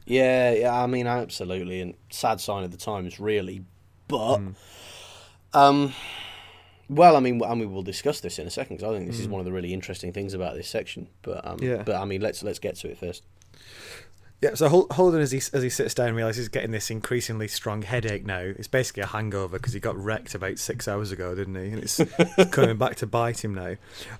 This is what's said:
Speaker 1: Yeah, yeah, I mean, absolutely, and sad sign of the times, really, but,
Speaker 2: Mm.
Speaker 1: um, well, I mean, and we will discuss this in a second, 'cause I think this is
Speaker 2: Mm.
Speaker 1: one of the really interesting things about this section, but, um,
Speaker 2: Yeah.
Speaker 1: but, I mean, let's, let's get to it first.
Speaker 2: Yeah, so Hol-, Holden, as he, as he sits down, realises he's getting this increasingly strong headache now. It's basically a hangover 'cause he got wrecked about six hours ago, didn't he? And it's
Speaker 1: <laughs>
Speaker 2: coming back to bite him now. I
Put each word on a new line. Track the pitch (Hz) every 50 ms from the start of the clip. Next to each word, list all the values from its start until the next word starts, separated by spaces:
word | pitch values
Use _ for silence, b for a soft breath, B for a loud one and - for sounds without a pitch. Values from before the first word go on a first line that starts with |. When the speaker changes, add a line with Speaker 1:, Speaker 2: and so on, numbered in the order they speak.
| -
Speaker 1:
Yeah, | 113 123 131 131 127 127 127 123 123
yeah, | 117 107 120 123 120 123
I | 123
mean, | 127 127 123 120
absolutely, | 120 123 123 113 - - - 95 90 92 95 90 90 92 92
and | 90 90 - - - -
sad | - - - 117 110 92
sign | - - 101 98 92
of | 87
the | 85 -
times, | - 113 104 98 90 87 - -
really, | 101 107 107 101 92 92 95 95 92 - - _ _ _ _ _ _ -
but, | 147 - - 120 135 104
Speaker 2:
Mm. | 98 92 98 B B B B B B B B B B B B B B B B B B _ -
Speaker 1:
um, | 147 139 143 143 143 143 135 127 B B B B B B B B B B B B B B B B B B B
well, | 143 156 175 175 156
I | 139
mean, | 127 123 123 117
and | 110 110 117 117
we | 110
will | 101 95 95
discuss | 90 98 95 - - 143 147 -
this | - 87 - -
in | -
a | 87
second, | - - 131 - 95 -
'cause | 104 110 110
I |
think | 98 87 87
this | 117 113
is | 110
Speaker 2:
Mm. | 104
Speaker 1:
one | 101 95
of | 90
the | 90
really | 92 92 90 87
interesting | 92 92 - - 90 - - 90
things | 90 101 98 98 98
about | 90 90 82 62
this | - - -
section, | - 110 - - - - - - _ _
but, | - 90 90 90 -
um, | - 87 -
Speaker 2:
Yeah. | 131 127 123 98
Speaker 1:
but, | - 110 101
I | 92 98
mean, | 101 95 95
let's, | 107 - - -
let's | - 104 85 -
get | - 95 -
to | - - -
it | - -
first. | 90 87 87 - - - - - - - B B B B B B B B B B B B B B B B B -
Speaker 2:
Yeah, | 147 151 147
so | - 156 143
Hol-, | 160 185 180 -
Holden, | 127 165 185 180 165 156
as | 147 123
he, | 127 131 - - -
as | 139
he | 127 123
sits | - - 135 117 -
down, | - 120 117 113
realises | 113 113 110 110 123 117
he's | 107
getting | - 135 - 110
this | 113 107 - -
increasingly | 113 110 - - 123 120 - - 110 110 110 104
strong | - - - 113 104 107
headache | 104 95 123 120 110 110 101 95 98
now. | 101 95 90
It's | 90 95 98 - 107 -
basically | - 131 123 - - 101
a | 98
hangover | 92 - 107 110 107 101 98 95 87 92 92
'cause | - 120
he | 98 101
got | - 110 -
wrecked | 95 98 107 110 110 - - -
about | 92 95 95 - -
six | - - 127 117 -
hours | 107 101 104 107 95
ago, | 95 92 90 90 90
didn't | 95 98 95 92
he? | 92 92 101
And | 110 113
it's | - - - -
Speaker 1:
<laughs> | 180 175 - - 175 175 - 190 190 180
Speaker 2:
coming | - 139 127 113 113
back | 107 127 - -
to | - 117
bite | 101 120 117 117 120 113 -
him | - 107 98
now. | 92 90 90
I | 98 - B B B B B B B